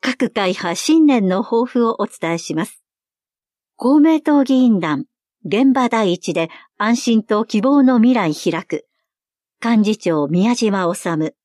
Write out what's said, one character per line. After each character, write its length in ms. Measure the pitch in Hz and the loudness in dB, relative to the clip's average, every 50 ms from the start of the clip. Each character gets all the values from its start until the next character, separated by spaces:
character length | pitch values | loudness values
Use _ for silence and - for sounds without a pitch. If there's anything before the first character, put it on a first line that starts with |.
各 300 | - 262 247 _ 269 220 | -4 -6 -4 _ -4 -4
会 200 | _ 220 202 190 | _ -2 -2 -2
派 240 | 180 - - 175 170 | -4 -4 -6 -6 -6
新 320 | - - - 311 320 311 | -4 -2 0 2 4 4
年 200 | 294 269 240 196 | 4 4 2 2
の 160 | 185 185 190 | 0 0 -2
抱 220 | 233 - 233 233 240 | -2 -2 -2 -2 -2
負 240 | 240 - 247 233 226 | -2 -2 -2 0 0
を 80 | 220 - | -2 -4
お 60 | 208 | -6
伝 280 | 220 - - - 165 165 | -8 -8 -8 -6 -6 -6
え 40 | 170 | -6
し 160 | - - - | -6 -6 -6
ま 120 | 156 190 | -6 -6
す。 160 | - - _ _ _ _ _ _ _ _ _ _ _ _ _ _ _ _ _ _ _ _ | -6 -10 _ _ _ _ _ _ _ _ _ _ _ _ _ _ _ _ _ _ _ _
公 240 | _ - 247 277 311 | _ -2 2 4 4
明 200 | 285 320 320 302 | 4 4 2 0
党 240 | 302 320 294 285 269 | _ 0 2 2 2
議 100 | 247 269 | 2 2
員 260 | 262 254 247 220 185 | 2 4 2 2 2
団、 240 | 170 160 147 135 151 _ _ _ _ _ _ _ _ | 0 -2 -4 -4 -6 _ _ _ _ _ _ _ _
現 280 | 170 156 214 269 269 | -4 -2 2 2 2
場 160 | 254 269 254 233 | 2 2 0 0
第 240 | 240 226 214 190 | 0 0 0 0
一 220 | 175 180 - - 156 | -2 -2 -4 -6 -4
で 160 | 165 165 160 - - - _ _ | -4 -4 -6 -8 -20 -20 _ _
安 200 | _ 202 220 233 | _ -2 -2 -2
心 260 | 233 - - 226 220 | 0 0 0 0 0
と 220 | 208 _ 214 208 226 | 0 _ -2 -2 -2
希 160 | _ - 208 | _ -2 -2
望 200 | 196 269 285 285 | 0 2 2 4
の 160 | 269 254 254 240 | 4 4 4 4
未 160 | 220 247 254 | 4 4 2
来 200 | 233 190 160 151 | 2 0 -2 -4
開 300 | - - 175 165 165 - | -2 -4 -4 -4 -4 -6
く。 220 | _ 160 147 _ _ _ _ _ _ _ _ _ _ _ _ _ _ _ _ - | _ -10 -10 _ _ _ _ _ _ _ _ _ _ _ _ _ _ _ _ -2
幹 180 | 233 233 214 | 0 2 2
事 160 | 208 208 214 - | 2 0 -2 -2
長 280 | - 185 165 151 147 143 | -2 -2 -2 -2 -2 0
宮 260 | 156 175 196 233 240 | 0 0 0 0 0
島 380 | 240 226 214 196 196 185 170 175 | 0 -2 -2 -2 -2 -2 -4 -4
治。 400 | - - 180 170 156 156 156 _ _ _ | -4 -6 -6 -4 -4 -4 -6 _ _ _